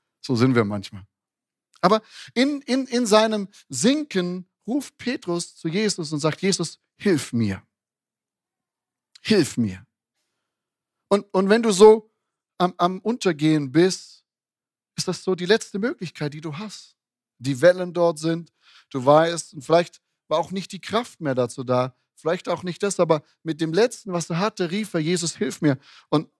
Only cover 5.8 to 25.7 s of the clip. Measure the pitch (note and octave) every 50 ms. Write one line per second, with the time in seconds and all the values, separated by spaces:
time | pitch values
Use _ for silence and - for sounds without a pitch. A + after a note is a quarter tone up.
5.8 | A3 G#3 - - E3+ D3 D#3 D3 D3 D#3 D3+ - - G3 F#3 - E3+ - - -
6.8 | _ _ _ _ - G#3 F3+ C#3+ - - - A#2 A2+ G2+ F#2+ F#2+ - _ _ _
7.8 | _ _ _ _ _ _ _ _ _ _ _ _ _ _ _ _ _ _ _ _
8.8 | _ _ _ _ _ _ _ _ - - A3 G3 D3+ - - - A#2 G2+ F#2 F#2+
9.8 | - _ _ _ _ _ _ _ _ _ _ _ _ _ _ _ _ _ _ _
10.8 | _ _ _ _ _ _ G3 G3+ G3 - - F#3 G3 G3 G#3 A#3 A3+ A#3 G3 F3
11.8 | G#3 A3 A3 A3+ G#3+ _ _ _ _ _ _ _ _ _ _ - F3+ F3+ F3+ -
12.8 | F3 F3+ F#3 F#3 - G#3+ A#3+ B3 - F#3+ E3 C#3 D3+ D#3 D#3 D#3 D3 C3 B2+ D#3
13.8 | F3 F#3+ F3+ - - - - _ _ _ _ _ _ _ _ _ _ _ _ _
14.8 | _ _ _ - - - F3+ - - - F#3 E3+ F3+ E3+ G#3+ A3 - - - G3+
15.8 | G3+ B3 E4+ - F#3+ D3+ - - D#3 D3 C#3 D#3 D3+ E3 D3 D#3 G#3+ G#3+ - -
16.8 | - - _ _ _ _ _ _ _ _ _ _ A#2+ C3+ C#3 B2 C#3+ F3 F3+ F#3
17.8 | F3+ F3+ E3 F3 E3+ E3+ E3+ D3+ D#3 E3 E3 E3 E3 - _ _ _ _ _ -
18.8 | _ _ - C3+ B2 C3+ D3 D#3 E3 E3+ E3+ E3+ - - - E3 B2+ - D#3 E3+
19.8 | F3 - - _ _ _ _ _ _ _ D#3 D#3+ E3+ - F#3 G3 F#3 - - F#3
20.8 | - - F#3+ A3 B3 - - _ E3+ C#3+ C3 B2 B2 A#2 - - B2+ B2 B2+ B2
21.8 | B2+ B2+ - _ _ _ _ - - D#3 F3 F3+ - - F3+ D#3 - F3+ E3+ -
22.8 | - G3+ F#3+ - F3+ D#3+ E3 D#3 - _ _ _ - D#3+ D#3+ D3+ E3 D#3+ D#3+ F3+
23.8 | A#3 B3 - - - G3 F3+ E3+ D#3+ - F3 D#3+ F#3+ A3 G#3+ - F3+ D#3+ E3+ G#3
24.8 | A3 - - E3+ D#3 D#3+ F3+ E3+ E3+ D#3 - - G#3 C4 A3 - - D3